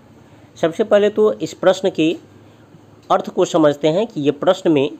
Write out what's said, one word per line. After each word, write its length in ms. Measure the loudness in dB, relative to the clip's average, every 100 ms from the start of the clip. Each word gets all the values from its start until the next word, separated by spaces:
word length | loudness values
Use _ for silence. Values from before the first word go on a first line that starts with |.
| -20 -20 -20 -20 -20 -6
सबसे 260 | -6 -2 0
पहले 240 | 2 2
तो 200 | 2 0
इस 200 | 0 -8 -2
प्रश्न 340 | 0 0 -2
के 240 | -2 -2 -2 -12 -20 -20 -20 -20 -20 -20 -20 -2
अर्थ 200 | -2 -2
को 160 | -2 0
समझते 400 | 2 2 2 0
हैं 180 | 0 -4
कि 140 | -2
ये 100 | -2
प्रश्न 380 | 0 0 0 2
में 180 | 2 0 -4